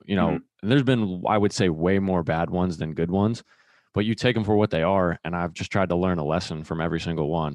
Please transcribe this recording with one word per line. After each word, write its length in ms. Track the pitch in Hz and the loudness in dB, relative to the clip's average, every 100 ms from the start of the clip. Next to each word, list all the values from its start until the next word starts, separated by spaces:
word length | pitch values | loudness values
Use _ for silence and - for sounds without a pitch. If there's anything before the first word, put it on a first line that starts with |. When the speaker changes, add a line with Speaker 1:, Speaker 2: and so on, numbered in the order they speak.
Speaker 1:
you 140 | - 95 | -4 0
know, 100 | 85 76 - _ | 0 0 -6 _
Speaker 2:
Mm-hmm. 40 | 101 | 0
Speaker 1:
there's 140 | 139 | 2
been, 400 | 127 127 104 90 98 | 2 2 0 -4 0
I 120 | 107 | 2
would 160 | 101 | 2
say, 160 | - 95 | 2 0
way 300 | 78 87 98 | 2 2 2
more 240 | 98 92 | 2 0
bad 260 | 76 80 85 | 0 -2 -2
ones 280 | 90 90 80 | 0 -2 -2
than 160 | 78 | -6
good 180 | 78 85 | -4 -2
ones, 320 | 95 104 117 - _ _ _ _ | 0 0 -2 -10 _ _ _ _
but 100 | 95 | -2
you 120 | 107 110 | -2 0
take 200 | 127 113 | 0 0
'em 80 | |
for 140 | 104 104 | 2 4
what 140 | 107 | 2
they 120 | 82 | 2
are. 340 | 82 98 87 82 | 2 2 2 -2
And 100 | 82 | -4
I've 200 | 87 87 | -4 -4
just 180 | - - | -6 -4
tried 160 | 101 92 | 0 0
to 60 | 87 | 2
learn 220 | 92 87 | 0 0
a 80 | 73 | 0
lesson 380 | 82 - 80 80 | -2 -2 -8 -6
from 160 | 80 | -4
every 180 | 82 82 | -2 -2
single 300 | 87 80 73 | -4 -4 -2
one, 240 | 82 76 | -2 -2